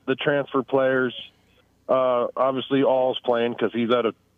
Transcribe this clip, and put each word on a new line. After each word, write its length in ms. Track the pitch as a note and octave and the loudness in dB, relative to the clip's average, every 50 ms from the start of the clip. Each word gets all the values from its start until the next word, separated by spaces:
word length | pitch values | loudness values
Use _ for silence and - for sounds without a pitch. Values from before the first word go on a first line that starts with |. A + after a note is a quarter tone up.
| _ | _
the 80 | - C3 | -4 -4
transfer 480 | B2 - D3+ D3 C#3+ C3+ - - C3+ A#2+ | -2 0 0 0 0 -2 -2 -2 -4 -2
players, 520 | - - C3+ C3+ C3 C3 C3 C3 B2 - - - - _ _ _ _ _ _ _ _ _ _ _ | 0 0 0 2 2 2 2 0 -2 -4 -8 -16 -20 _ _ _ _ _ _ _ _ _ _ _
uh, 420 | - B2+ C3 C3 B2+ B2 A#2+ A#2+ - - | 0 0 2 2 2 2 0 0 -2 -2
obviously 480 | - B2 C3+ C3+ C3 A#2 - C#3 C3+ C3+ | -2 0 0 0 -2 -4 -2 0 2 2
All's 360 | A2+ C3 C3 B2+ C3 A#2+ - - | 2 2 2 0 0 -2 -4 -2
playing 300 | B2 A#2+ A#2 A#2 A#2+ A#2+ | 0 0 0 0 -2 -2
'cause 160 | - A#2+ G#2 - | -2 -4 -2 -2
he's 160 | A2+ A#2+ A2 | -2 0 2
at 160 | B2 B2 A2+ | 2 2 2
a 80 | A2 G2+ - _ _ _ | -2 -4 -4 _ _ _